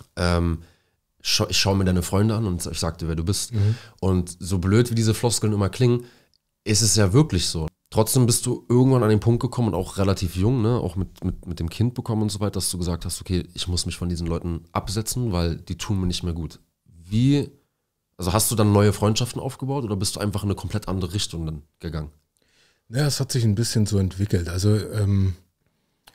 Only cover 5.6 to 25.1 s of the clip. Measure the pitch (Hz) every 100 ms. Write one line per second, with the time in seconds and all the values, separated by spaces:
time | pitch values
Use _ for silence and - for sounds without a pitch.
5.6 | 98 - 127 120 123 _ _ _ _ _
6.6 | - 104 110 107 98 117 156 90 - 82
7.6 | 78 - _ 110 110 131 117 117 120 120
8.6 | - 120 131 131 107 107 117 117 127 -
9.6 | 110 87 92 - 98 92 87 92 101 131
10.6 | 107 120 - 98 87 - 92 82 - 82
11.6 | 82 - 117 123 - 110 107 101 101 95
12.6 | - 90 87 82 90 - - 90 - -
13.6 | - 87 - - 87 85 85 85 87 82
14.6 | - - - 104 107 123 120 87 85 78
15.6 | - 85 - 98 90 85 87 82 76 -
16.6 | _ _ _ 85 85 107 131 143 123 -
17.6 | _ _ _ _ _ - 90 104 - 110
18.6 | 107 101 104 - 104 110 120 - 135 -
19.6 | 135 139 120 101 87 - 104 95 98 92
20.6 | 90 107 - 95 87 101 - 82 80 78
21.6 | - _ 85 78 76 - _ _ _ _
22.6 | _ _ - 120 147 - 135 131 113 98
23.6 | 117 113 104 101 95 90 101 90 85 90
24.6 | 104 107 - 107 98